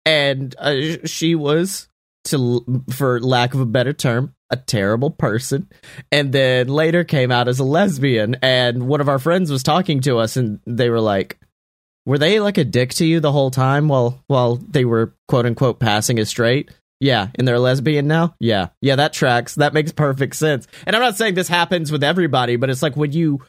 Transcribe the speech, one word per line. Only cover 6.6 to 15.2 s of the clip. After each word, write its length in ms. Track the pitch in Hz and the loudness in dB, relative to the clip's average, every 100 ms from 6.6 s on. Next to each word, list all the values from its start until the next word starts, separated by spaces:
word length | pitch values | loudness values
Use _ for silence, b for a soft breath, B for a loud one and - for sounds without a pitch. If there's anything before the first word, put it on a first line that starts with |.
| 127 | 0
later 340 | 143 160 170 | 0 2 2
came 300 | 165 151 127 | 0 0 2
out 160 | 123 120 | 2 2
as 100 | 127 | 0
a 60 | |
lesbian. 720 | 135 156 202 139 139 117 107 127 | 0 2 2 0 0 2 0 0
And 440 | 131 127 123 120 123 | 0 2 0 -2 -2
one 140 | 147 | 0
of 80 | 143 | 0
our 100 | 135 | 0
friends 320 | 156 180 175 | 0 0 0
was 140 | 135 | -2
talking 380 | 131 160 185 143 | 0 0 0 0
to 160 | 135 117 | 0 0
us, 180 | 113 - | 0 -2
and 240 | 120 104 - | -4 -6 -6
they 200 | 120 120 | -2 0
were 120 | 117 | 0
like, 400 | 110 98 - - _ _ _ _ _ _ - | 0 0 -2 -8 _ _ _ _ _ _ -2
"Were 100 | 139 | 0
they, 220 | 151 214 | 2 2
like, 200 | 202 196 | 2 0
a 60 | |
dick 300 | 135 120 127 | 0 0 -2
to 100 | - | 0
you 140 | 165 165 | 0 2
the 140 | 151 | 2
whole 180 | 143 135 | 2 0
time 380 | 131 131 139 151 | 0 2 2 2
while, 340 | 135 120 127 - | 2 0 -2 -2
while 260 | 135 123 | 0 0
they 300 | 120 - 147 | -2 -2 0
were, 320 | 123 113 113 - | 2 2 0 -4